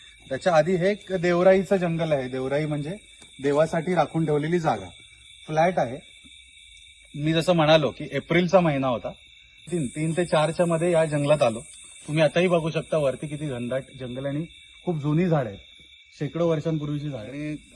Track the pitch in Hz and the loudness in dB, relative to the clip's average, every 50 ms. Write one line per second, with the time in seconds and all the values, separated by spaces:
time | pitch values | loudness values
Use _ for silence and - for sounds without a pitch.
0 | - - - - - - 131 127 - 185 170 156 151 175 190 170 170 196 208 196 | -20 -20 -20 -20 -12 -10 -8 -2 0 2 4 4 4 4 2 2 2 0 0 -2
1 | - - 190 185 165 175 175 175 180 190 190 196 190 - 196 190 180 170 165 165 | -6 -6 -6 -2 0 2 2 4 6 6 6 6 4 2 0 0 0 0 -2 -2
2 | 170 160 151 135 127 123 127 131 131 135 139 147 156 151 151 147 139 151 196 214 | 0 0 0 0 -2 -4 -6 -6 -4 -2 -2 -2 -2 -2 -4 -4 -4 -6 -8 -12
3 | - - - - - - - - 131 143 143 147 160 156 - 165 156 185 185 165 | -14 -20 -20 -20 -20 -20 -14 -4 -2 0 2 4 2 2 2 -4 -2 0 0 0
4 | 147 - - 160 165 151 147 147 147 156 175 175 156 151 117 98 95 - - - | 0 0 0 -2 0 0 0 0 0 0 -2 0 0 0 -2 -2 -6 -14 -18 -20
5 | - - - - - - - - - - 156 151 165 185 180 180 143 - 131 160 | -20 -20 -20 -20 -20 -20 -20 -20 -12 -6 0 2 2 2 2 0 -2 -2 -4 -12
6 | - - - - - - - - - - - - - - - - - - - - | -14 -18 -20 -20 -20 -20 -20 -20 -20 -20 -20 -20 -20 -20 -20 -20 -20 -20 -20 -20
7 | - - - 147 147 156 165 165 156 180 180 165 151 151 160 160 147 117 - - | -20 -16 -10 -4 -2 0 0 0 2 2 2 4 4 6 4 4 4 2 -4 -6
8 | 110 - 139 135 - - 165 175 180 165 185 185 175 160 143 135 135 131 120 107 | -10 -8 -6 -8 -4 0 0 0 2 4 4 4 4 4 2 0 0 0 -2 -2
9 | - - 180 - - - - - - - - - - - 175 170 143 113 - 156 | -4 -8 -12 -12 -20 -20 -20 -20 -20 -20 -20 -20 -12 -6 -4 -4 -4 -4 -4 -4
10 | 156 160 156 170 175 165 180 156 151 160 156 175 175 170 165 160 165 180 170 156 | -4 -4 -2 -2 -2 0 2 2 2 0 0 0 0 0 0 0 0 2 2 2
11 | 160 156 151 143 143 143 147 - 143 117 107 117 - - - - - - - - | 2 2 0 -2 2 2 2 2 2 0 0 -4 -10 -14 -20 -20 -20 -20 -20 -20
12 | - - 147 156 160 147 - 170 180 185 175 170 156 160 151 160 - - - 156 | -10 -4 0 2 2 4 4 2 2 2 2 2 0 0 -4 -4 -4 -2 -2 0
13 | 147 135 123 - - 147 151 143 156 147 127 120 120 120 127 135 131 - - 123 | 0 0 -2 -2 -6 -10 -8 -8 -8 -6 -6 -6 -6 -4 -4 -6 -6 -8 -14 -14
14 | 131 120 123 131 135 139 139 143 170 165 - - - - - - - 180 175 151 | -12 -10 -10 -8 -6 -6 -4 -6 -6 -8 -12 -20 -20 -20 -20 -10 -6 -4 -4 -2
15 | 135 151 151 160 185 180 160 147 127 107 98 95 - - - - - - - - | 0 0 2 2 2 2 2 0 0 -2 -8 -14 -18 -20 -20 -20 -20 -20 -20 -20
16 | - - - - 151 131 - 165 170 170 160 156 156 165 160 151 147 147 147 143 | -20 -20 -12 -8 -8 -6 -4 -2 0 0 0 0 0 -2 -4 -2 -4 -4 -6 -6
17 | 143 151 135 113 104 120 135 147 151 151 151 143 - - - | -6 -8 -10 -10 -12 -12 -12 -10 -8 -8 -8 -10 -12 -16 -12